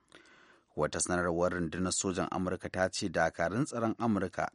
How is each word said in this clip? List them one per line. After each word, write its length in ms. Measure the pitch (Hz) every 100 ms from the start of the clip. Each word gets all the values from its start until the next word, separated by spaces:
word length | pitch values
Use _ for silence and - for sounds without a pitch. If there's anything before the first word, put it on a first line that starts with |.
| _ - - - - - _ -
Wata 240 | 73 85
sanarwar 520 | 85 90 87 85 90
rundunar 400 | 90 82 87 92
sojan 360 | - 98 90 87
Amurka 380 | 92 90 90 -
ta 160 | 92 92
ce 200 | - 101
dakarun 540 | 82 82 - 85 107 156
tsaron 280 | 117 113 -
Amurka 500 | 117 98 92 - 82